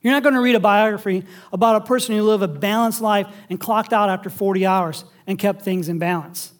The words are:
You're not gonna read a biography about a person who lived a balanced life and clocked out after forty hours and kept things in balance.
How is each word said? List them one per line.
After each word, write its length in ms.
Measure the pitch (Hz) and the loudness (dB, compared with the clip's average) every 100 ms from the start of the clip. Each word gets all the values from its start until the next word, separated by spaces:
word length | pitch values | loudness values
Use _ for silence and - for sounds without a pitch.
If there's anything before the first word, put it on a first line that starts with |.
You're 120 | 233 | 2
not 80 | 285 | 2
gonna 200 | 277 262 | 2 2
read 140 | 247 226 | 2 4
a 40 | |
biography 640 | 202 202 220 202 208 185 190 - - | 4 4 2 -2 -4 -4 -6 -20 -10
about 300 | 190 233 214 | 0 2 2
a 40 | 220 | 0
person 300 | 254 240 214 | -2 0 0
who 60 | |
lived 220 | 214 214 | 2 2
a 40 | 190 | 0
balanced 540 | 143 202 220 233 226 | -2 -2 0 0 -2
life 260 | 220 208 196 - - | 0 0 -2 -12 -12
and 100 | 185 | -10
clocked 340 | - 220 220 | -2 -2 0
out 160 | 220 208 | 2 2
after 200 | 185 190 | 0 -6
forty 360 | - 196 190 190 | -4 -2 0 2
hours 400 | 190 170 151 - _ - | 2 0 -6 -16 _ -8
and 140 | 190 | -2
kept 240 | 202 196 | -2 -2
things 260 | 196 185 160 | -4 -4 -4
in 80 | 170 | -4
balance. 540 | 170 175 151 180 - | -2 -2 -6 -14 -16